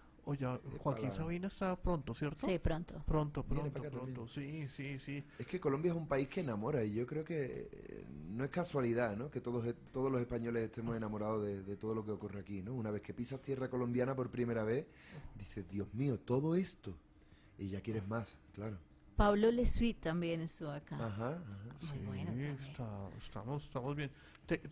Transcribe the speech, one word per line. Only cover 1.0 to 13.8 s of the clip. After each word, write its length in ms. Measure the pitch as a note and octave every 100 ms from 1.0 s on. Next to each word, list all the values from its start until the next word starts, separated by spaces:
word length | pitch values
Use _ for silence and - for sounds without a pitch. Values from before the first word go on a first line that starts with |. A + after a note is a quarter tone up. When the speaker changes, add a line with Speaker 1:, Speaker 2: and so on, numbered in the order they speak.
| C3
Speaker 2:
la 40 |
Speaker 1:
Sabina 360 | - D#3+ F3 F#3+
está 280 | - F#3+ F3+
pronto, 320 | F3+ E3+ B2+
¿cierto? 340 | A#2 D3 D3 A#3
Speaker 3:
Sí, 120 | F3
pronto. 440 | - E3 F3 - -
Speaker 1:
Pronto, 380 | D#3 D3+ D3
Speaker 2:
Viene 260 | - C#3+ D3
Speaker 1:
pronto, 80 | C3
Speaker 2:
para 100 | C#3+
acá 80 | B2+
Speaker 1:
pronto. 300 | C3 B2 A2+
Speaker 2:
también. 420 | D3 C#3 D#3 C#3
Speaker 1:
Sí, 300 | - C#3 C3+
sí, 0 |
sí. 260 | C3+ C#3+ - -
Speaker 2:
Es 80 | B2
que 120 | F#3
Colombia 340 | D3 C#3 F3
es 40 | E3+
un 100 | D3+
país 220 | C3+ C#3
que 120 | G3
enamora 440 | D3+ G#2 A#2 D3+
y 80 | G#2+
yo 140 | G#2 B2
creo 180 | D3+
que, 460 | D#3 E3 C3 B1 -
eh, 320 | - - G#1 G#1 C#2+ D#2
no 140 | A2
es 60 | C#3
casualidad, 680 | F3+ E3 C#3+ A#2+ A#2 A#2+ G2+
¿no? 140 | C#3+
Que 100 | C3
todos, 340 | A#2+ A#2+ A#2 A#2+ -
todos 220 | C3 C3+
los 80 | C3
españoles 440 | A#2+ A#2+ A#2 A#2
estemos 300 | A2 - A#2
enamorados 480 | A#2 G#2+ G#2+ G#2 A2 G#2
de, 160 | G2
de 140 | F#2+ G2+
todo 180 | A2
lo 100 | A2
que 60 | G#2+
ocurre 300 | G2 G#2 G2
aquí, 200 | F#2 G2+
¿no? 140 | F#2+
Una 160 | B2+ A2
vez 100 | G#2
que 140 | -
pisas 260 | G#2 A#2+ C3
tierra 300 | - C3+ B2+
colombiana 440 | B2+